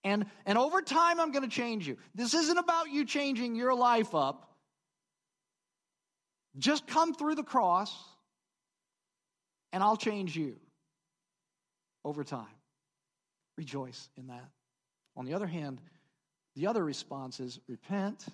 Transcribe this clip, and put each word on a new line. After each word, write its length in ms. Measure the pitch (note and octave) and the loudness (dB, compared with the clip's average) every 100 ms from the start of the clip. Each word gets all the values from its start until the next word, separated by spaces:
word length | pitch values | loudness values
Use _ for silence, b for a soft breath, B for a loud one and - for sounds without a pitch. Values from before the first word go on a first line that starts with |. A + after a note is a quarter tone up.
And, 220 | G3 G#3 G3+ B - | 2 0 0 B 0
and 120 | G#3+ | 2
over 240 | C#4 F#4 | 4 2
time, 380 | - C#4 E4+ E4+ | 2 4 4 4
I'm 120 | D#4+ | 0
gonna 180 | C#4 C4 | 0 -2
change 380 | B3 A#3+ A3 D#3 | -4 -4 -4 -4
you. 100 | A#2+ B - | -8 B -6
This 180 | A#3+ | 0
isn't 240 | D4 D#4 F4 | 2 4 2
about 320 | F4 E4+ D#4+ | 4 2 2
you 160 | C#4+ C4+ | -2 -2
changing 500 | D4 C#4+ A#3+ B3 A3+ | 0 0 -2 -2 0
your 180 | B3 | 2
life 420 | B3+ B3 A3+ A3 E3 | 4 6 4 2 2
up. 420 | C3+ C#3+ - _ _ _ _ _ _ _ _ _ _ _ _ _ _ _ _ _ _ _ _ C3+ | 0 -2 -14 _ _ _ _ _ _ _ _ _ _ _ _ _ _ _ _ _ _ _ _ -2
Just 300 | G3+ D4 - | 0 0 2
come 260 | C4+ E4 | 2 2
through 220 | D4 D4 D#4 | 2 -2 -2
the 80 | |
cross, 540 | - C4 F#3+ F3 G3+ - - _ _ _ _ _ _ _ _ _ _ _ _ _ _ _ _ | 0 2 4 2 0 -8 -18 _ _ _ _ _ _ _ _ _ _ _ _ _ _ _ _
and 100 | F#3 | 2
I'll 160 | G3+ A3 | 4 4
change 380 | A3+ G#3 F#3 D#3 | 0 -2 -4 -4
you 240 | D3 A2+ _ _ _ _ _ _ _ _ _ _ _ _ _ _ | -4 -6 _ _ _ _ _ _ _ _ _ _ _ _ _ _
over 220 | D3 D3 C#3+ | -8 -6 -6
time." 200 | C3+ G#2 G#2+ _ _ _ _ _ _ _ _ _ - | -8 -10 -20 _ _ _ _ _ _ _ _ _ -16
Rejoice 540 | D3 C#3 B2+ A#2+ - - | -10 -8 -10 -12 -20 -18
in 100 | B2+ | -16
that. 220 | B2 C3 _ _ _ _ _ _ - | -16 -18 _ _ _ _ _ _ -12
On 80 | |
the 100 | B2+ | -6
other 140 | F3 G3 | -4 -4
hand, 340 | E3+ C#3+ B2+ b b b b _ _ _ - | -6 -8 -10 b b b b _ _ _ -4
the 120 | F3+ | 0
other 160 | A3+ | 0
response 560 | D#3+ C3+ - C#3 C3 - | 0 -4 -8 -10 -10 -10
is 220 | B2+ A#2+ - | -10 -12 -14
repent. 560 | A#2+ - G3 G3 A3+ - | -14 -4 -2 -2 -6 -16